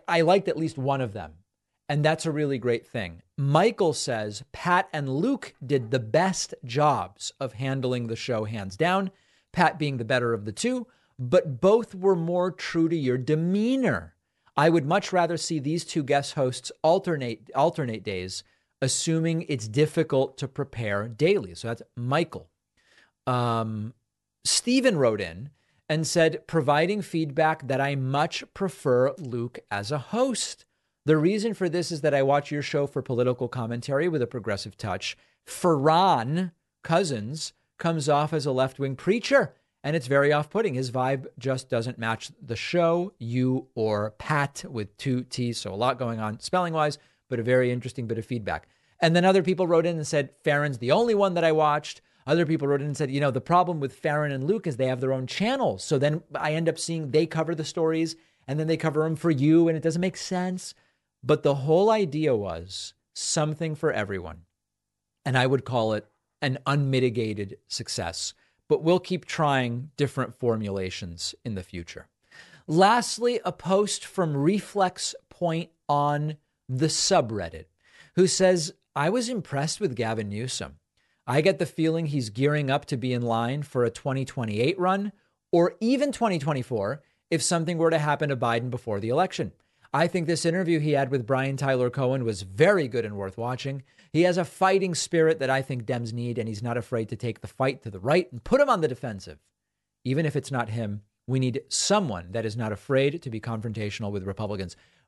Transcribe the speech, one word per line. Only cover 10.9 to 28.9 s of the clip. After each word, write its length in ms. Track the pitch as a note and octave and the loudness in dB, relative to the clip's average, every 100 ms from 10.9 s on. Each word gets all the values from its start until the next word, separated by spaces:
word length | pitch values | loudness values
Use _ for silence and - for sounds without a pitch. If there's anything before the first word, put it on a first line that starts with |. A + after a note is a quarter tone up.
| _ _ - | _ _ -12
but 420 | B2 F3+ F3 B2 | 2 2 2 2
both 340 | F#3+ A3 A3 | 4 4 2
were 220 | F#3+ F#3+ F3+ | 0 2 2
more 360 | E3 F3+ F3+ | 2 0 -2
true 360 | F3+ - E3 E3 | -4 -4 0 2
to 80 | E3 | 2
your 220 | C3 B2+ | 0 0
demeanor. 960 | B2+ D#3 E3+ G3+ A3+ C4+ A#3 F#2+ E2 _ _ _ _ - | 0 0 2 2 2 2 2 0 -4 _ _ _ _ 2
I 120 | D#3+ | 4
would 160 | E3 | 4
much 280 | C#3 F#3+ - | 2 0 0
rather 240 | F#3 E3+ E3 | 0 0 -2
see 220 | - D#3+ | -4 -4
these 260 | C3+ E3+ | -2 -4
two 180 | - E3 | -4 -4
guest 320 | C3 C#3+ C#3 | 0 0 0
hosts 360 | - B2+ B2 - - | -2 -2 -2 -10 0
alternate, 680 | D#3 F#3 F#3 D3+ B2 A2+ - | 2 4 2 -4 -4 -8 -4
alternate 480 | C3 D#3+ E3 B2+ A2 | 2 2 2 -4 -4
days, 420 | G2+ F#2 F#2 - - _ _ _ | -6 -6 -6 -10 -14 _ _ _
assuming 640 | C3 - - D#3+ E3 E3 - | -2 0 0 2 2 0 -2
it's 200 | C3 A2 | -4 -2
difficult 680 | C#3 D3+ E3 D#3 C3+ C3 - | 2 2 2 2 2 2 -2
to 100 | C3+ | -10
prepare 600 | - C3+ A#2 G#2+ G2+ A2+ | -8 -8 -6 -4 -2 -4
daily." 460 | A2 D#3+ G3+ F#2+ | 0 2 2 -2
So 140 | - A#2 | -8 -8
that's 140 | A#2 - - | -10 -12 -8
Michael. 540 | B2 D3 E3+ - - _ _ _ _ _ _ _ - | -2 0 -2 -6 -16 _ _ _ _ _ _ _ -2
Um, 680 | B2+ A#2+ A2+ A2 G#2+ A2 - _ _ _ _ | 0 0 0 -2 -4 -8 -12 _ _ _ _
Steven 540 | - - - C4 B3+ E3+ | -2 -2 2 2 4 4
wrote 220 | B2 G#2+ | 4 2
in 300 | F2 F2 C#3 - _ _ - | -4 -8 -14 -18 _ _ -4
and 180 | D#3 D#3 | -2 0
said, 400 | F3 D#3+ - - | 4 4 2 -2
"Providing 540 | E3 C3+ D3 E3+ G#3 | 0 2 4 2 0
feedback 680 | D#3+ E3 D#3 C#3 D#3 D#3 C3 | -4 -4 -2 2 2 0 -2
that 120 | C3 | -2
I 140 | C#3 C#3 | 0 -2
much 480 | C3 C#3 E3+ - - | 0 0 0 -4 -10
prefer 580 | - F#3+ - C#3+ | -6 -6 -2 2